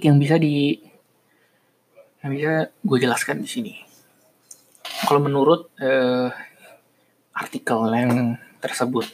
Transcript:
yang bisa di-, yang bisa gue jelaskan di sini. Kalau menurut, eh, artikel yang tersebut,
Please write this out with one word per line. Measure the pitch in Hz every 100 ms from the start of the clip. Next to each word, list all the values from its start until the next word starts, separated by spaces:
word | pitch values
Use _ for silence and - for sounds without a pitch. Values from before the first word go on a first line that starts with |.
| 156
yang | 143
bisa | 143 165
di-, | 156 143 143 - - _ _ _ _ _ _ _ _ _ _ _ _ _ 143
yang |
bisa | 139 151 160 160 _
gue | 202 131
jelaskan | 127 120 - 135
di | 104
sini. | 127 107 - - _ _ _ _ _ _ - _ _ - - -
Kalau | 143
menurut, | 143 139 139 170 - -
eh, | 135 135 127 127 123 - - _ - - _ _ _ _ _ -
artikel | - - - 117 110
yang | 113 123 123 120 117 - _
tersebut, | - - 123 127 110